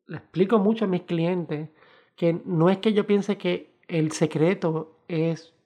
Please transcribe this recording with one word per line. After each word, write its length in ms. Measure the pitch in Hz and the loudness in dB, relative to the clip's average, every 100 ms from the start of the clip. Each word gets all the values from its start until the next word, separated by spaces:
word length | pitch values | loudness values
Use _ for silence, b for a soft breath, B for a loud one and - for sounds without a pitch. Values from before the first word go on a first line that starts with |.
| _ | _
le 100 | 165 | -18
explico 420 | - 156 190 226 | -10 -2 2 4
mucho 240 | 196 220 | 2 0
a 60 | 202 | 0
mis 140 | 175 | -2
clientes 680 | - 170 170 185 160 151 156 b b b b - | -2 -2 0 -2 -4 -8 -10 b b b b -2
que 260 | 170 165 - | 0 0 -2
no 240 | 170 170 | 2 4
es 80 | 190 | 4
que 140 | 226 | 0
yo 140 | 208 202 | 0 2
piense 300 | 202 196 202 | 0 0 -4
que 360 | 180 175 - _ _ | -2 -4 -6 _ _
el 240 | 165 156 | -2 -2
secreto 840 | - 156 156 160 196 170 160 - _ _ | 0 -2 2 2 2 -2 -4 -8 _ _
es 460 | 165 165 160 - _ | -2 -2 -4 -10 _